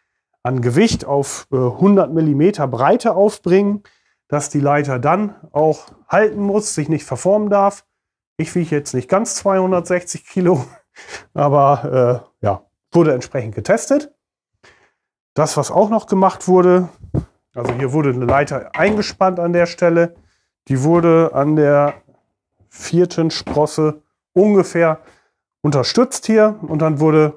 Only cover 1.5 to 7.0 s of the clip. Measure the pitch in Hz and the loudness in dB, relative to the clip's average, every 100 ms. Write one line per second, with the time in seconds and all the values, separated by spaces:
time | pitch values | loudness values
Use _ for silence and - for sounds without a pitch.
1.5 | 131 123 - 196 196 139 160 156 139 180 | -2 -2 0 2 4 2 0 0 2 0
2.5 | 202 135 120 139 226 233 180 208 - 170 | 0 -4 0 2 2 0 0 0 0 0
3.5 | 190 202 202 _ _ _ _ - 143 - | 2 2 -4 _ _ _ _ -6 -6 -4
4.5 | 147 143 143 139 127 139 185 208 - - | -2 0 0 -2 -2 0 0 -2 -10 -8
5.5 | 147 156 147 - _ - 180 214 214 202 | -2 0 -2 -8 _ -2 0 0 0 -2
6.5 | 107 104 - 151 156 | -2 -4 -6 -4 -4